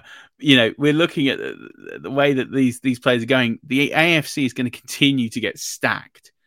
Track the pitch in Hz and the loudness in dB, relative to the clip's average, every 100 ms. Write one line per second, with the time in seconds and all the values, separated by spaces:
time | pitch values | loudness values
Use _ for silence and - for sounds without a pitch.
0 | - - - _ 151 131 113 - 147 151 | -6 -20 -20 _ 4 4 4 2 0 2
1 | 170 175 135 - 62 - - - 50 57 | 0 0 -2 -2 -6 -12 -18 -20 -18 -14
2 | 82 139 143 131 107 123 131 120 131 120 | -6 0 2 2 -2 0 0 0 -4 0
3 | 135 123 113 131 117 - 143 131 143 - | 0 0 2 2 2 -2 -4 -2 0 2
4 | 170 160 - - 131 - 123 - - - | 2 2 -2 -4 -4 -2 -6 -6 -14 0
5 | 139 135 117 113 107 - - - 123 101 | 2 2 -2 -4 -6 -8 -12 -6 -4 -4
6 | - _ _ _ | -8 _ _ _